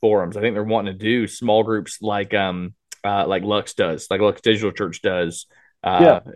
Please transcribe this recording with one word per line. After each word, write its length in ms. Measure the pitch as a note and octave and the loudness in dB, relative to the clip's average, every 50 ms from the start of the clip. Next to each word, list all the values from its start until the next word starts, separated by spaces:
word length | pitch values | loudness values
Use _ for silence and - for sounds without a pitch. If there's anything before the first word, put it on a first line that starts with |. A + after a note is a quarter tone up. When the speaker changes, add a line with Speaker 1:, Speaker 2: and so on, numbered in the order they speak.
Speaker 1:
forums. 360 | A#2+ G#2+ G#2+ G2+ F2+ E2+ E2+ | 2 2 4 2 2 -2 -2
I 40 | G2+ | -2
think 140 | G#2+ A#2+ G2+ | -2 -2 -2
they're 100 | G#2 G#2 | -2 -2
wanting 340 | A2 A2+ A2 G2+ G2 F#2+ F#2+ | -2 -2 -2 -2 -4 -8 -4
to 60 | G2+ | -2
do 240 | A2 B2 B2 A2 G2 | 0 0 0 -2 -4
small 340 | - - B2 A2+ G#2+ A2 | -6 -4 0 2 2 2
groups 360 | A2 A2+ A2 G#2 F#2+ - - - | 2 2 -2 -4 -4 -8 -12 -10
like, 320 | G#2 G#2+ G2+ G2+ G2+ G2 G#2+ | -6 -4 -4 -4 -2 -2 -2
um, 400 | G2+ G2 F#2+ F2+ F2+ F2+ F2+ - _ _ _ - - - | 0 0 -2 -2 -6 -8 -10 -12 _ _ _ -14 -8 -4
uh, 220 | G2+ G2+ G2 - | -2 0 0 0
like 160 | F2 G2 F2+ | 0 -2 -2
Lux 320 | F#2 G#2 G#2 G2+ - - - | 0 0 -2 -2 -2 -4 -2
does, 340 | - G2+ E2+ D#2 - - - | -2 -2 -2 -2 -4 -4 -4
like 100 | G2+ F#2+ | 0 2
Lux 200 | G#2 G#2 - - | 2 2 2 2
Digital 320 | - A#2 A2 G#2 A2+ G2 | 2 2 2 2 0 -2
Church 300 | F2 - G2+ E2+ E2+ - | -2 -4 -4 -6 -6 -4
does. 440 | - G2+ F#2 F2+ F2 E2+ E2+ - - - _ _ _ _ _ _ - | -2 -2 0 0 -2 -2 -4 -8 -14 -18 _ _ _ _ _ _ -4
Uh, 160 | F#2 F#2 - | 0 2 6
Speaker 2:
Yeah. 180 | E3+ D#3+ C3 - - - - | 6 6 6 4 0 -8 -12